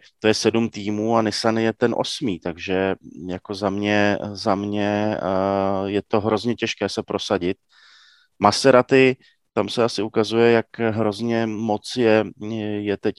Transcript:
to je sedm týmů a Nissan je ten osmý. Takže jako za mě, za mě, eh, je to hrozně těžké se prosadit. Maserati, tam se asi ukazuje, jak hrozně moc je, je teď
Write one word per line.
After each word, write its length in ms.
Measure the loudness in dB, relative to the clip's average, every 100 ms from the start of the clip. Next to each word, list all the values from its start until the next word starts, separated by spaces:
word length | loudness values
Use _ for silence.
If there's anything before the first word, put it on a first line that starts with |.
| -4 _
to 80 | 0
je 60 |
sedm 360 | 2 2 0 -2
týmů 480 | -4 -6 -4 0 0
a 40 |
Nissan 360 | 0 0 -2 0
je 160 | -2
ten 220 | 0 0 0
osmý. 420 | -4 -6 -6 -6
Takže 560 | -6 -8 -4 0 0 -4 -10 -14 -10
jako 240 | -10 -8
za 160 | -4 -4
mě, 480 | -2 0 2 2 0 -4
za 240 | -6 -2 -2
mě, 600 | -2 -4 -2 -2 -2 -4
eh, 720 | -2 -2 0 0 -2 -2 -2
je 120 | -4 -2
to 140 | -2
hrozně 340 | 0 -2 -2 -4
těžké 340 | -6 -4 -6
se 140 | -6
prosadit. 540 | -6 -6 -2 -2 -2 -6 _ _ _ _ _ _ _ 2
Maserati, 800 | 4 6 6 6 6 6 6 2 _ _ _
tam 160 | -4 -2
se 140 | 0
asi 180 | 0 0
ukazuje, 500 | -4 -2 0 2 4
jak 280 | 4 2 -4
hrozně 680 | -2 0 -2 -2 -2 -2 -2
moc 500 | -4 -2 -4 -4 0
je, 300 | 4 4 2 -6 -10 -6 -6 -4
je 180 | -4 -2
teď 180 | -4